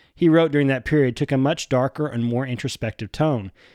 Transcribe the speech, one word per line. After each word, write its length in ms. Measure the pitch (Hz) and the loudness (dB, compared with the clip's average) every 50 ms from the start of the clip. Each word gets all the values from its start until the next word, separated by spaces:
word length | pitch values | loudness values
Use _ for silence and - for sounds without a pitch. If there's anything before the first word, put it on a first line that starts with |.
| _ _ _ | _ _ _
he 160 | - 175 165 | 0 2 4
wrote 220 | 156 165 165 156 | 6 6 4 4
during 160 | 143 147 143 135 | 2 2 2 2
that 180 | 135 127 - | 0 -2 -2
period 300 | - 151 151 139 127 117 | 0 2 2 2 2 0
took 160 | - 147 - | -2 -2 -2
a 60 | 139 135 | 0 0
much 320 | 131 143 165 - - - | 2 0 0 -2 -4 -2
darker 360 | 139 127 127 131 - - 151 | 0 0 0 -2 -2 -4 -6
and 180 | 143 117 117 117 | -4 -4 -4 -2
more 220 | 120 120 127 135 | -2 -2 -2 -2
introspective 680 | 131 123 113 - 131 - - - 113 - - 110 101 | -4 -6 -6 -6 -8 -8 -6 -8 -8 -8 -8 -12 -12
tone, 400 | - - 151 156 143 113 98 95 - _ _ _ | -4 -2 0 0 0 -2 -4 -8 -14 _ _ _